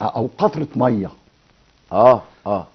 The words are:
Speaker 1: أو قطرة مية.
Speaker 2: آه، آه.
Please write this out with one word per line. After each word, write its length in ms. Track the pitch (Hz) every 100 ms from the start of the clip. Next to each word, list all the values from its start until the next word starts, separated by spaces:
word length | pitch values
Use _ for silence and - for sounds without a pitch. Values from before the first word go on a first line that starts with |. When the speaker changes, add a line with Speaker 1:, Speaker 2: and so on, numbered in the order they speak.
Speaker 1:
أو 280 | 107 117 120 -
قطرة 300 | - 156 147 -
مية. 340 | 127 110 92 - _ _ _ _ _ _ -
Speaker 2:
آه، 300 | 98 123 117 - _ 98
آه. 220 | 98 85